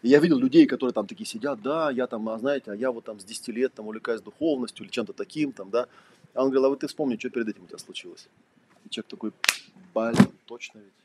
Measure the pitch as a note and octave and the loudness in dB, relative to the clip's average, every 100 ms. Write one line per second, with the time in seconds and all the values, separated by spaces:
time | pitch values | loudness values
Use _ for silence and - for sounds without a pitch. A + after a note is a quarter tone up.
0 | A#2+ C#3+ E3+ C#3 B2+ D#3 D3 B2 B2+ A2+ | 8 8 8 4 6 8 8 6 -2 -2
1 | G#2 G2+ A2 A3 C#3+ A#2+ G#2+ D#3+ D#3 B2+ | -6 -10 -12 -8 -8 -6 -4 -2 -2 -2
2 | B2 A#2 A2 A2 B2+ C#3 A2 G#2 C3 A#2 | -4 -6 -8 -4 -2 -4 -6 -6 -4 -6
3 | A2+ G#2+ F#2+ A2 - A2+ B2+ - G#2+ A2 | -12 -16 -14 -14 -10 -2 -4 -4 -12 -8
4 | - A2 G2+ _ D#3+ C#3 A#2 - - - | -6 -6 -6 _ -2 -2 -4 -10 -8 -8
5 | G#2 - G2+ D3+ C#3+ A#2 G2 A2+ B2 - | -8 -8 -10 -4 -4 -6 -4 -2 -2 -12
6 | - _ _ B2 C3+ C3 C3+ C#3 D3+ - | -20 _ _ -2 2 4 2 0 -6 -4
7 | C#3+ A2 B2+ B2 A2 F#2+ F2 F2 - - | -4 -2 -4 -4 -4 -6 -16 -20 -16 -16
8 | F#2 - - _ _ _ _ _ - - | -16 -20 -20 _ _ _ _ _ -12 -12
9 | - - G#2+ - - - - - - A2 | -12 -8 -10 0 0 0 -12 -20 -4 -2
10 | A2+ A2+ - - - A#2 - G#2+ G2 _ | 0 4 4 4 -18 -16 -16 -18 -20 _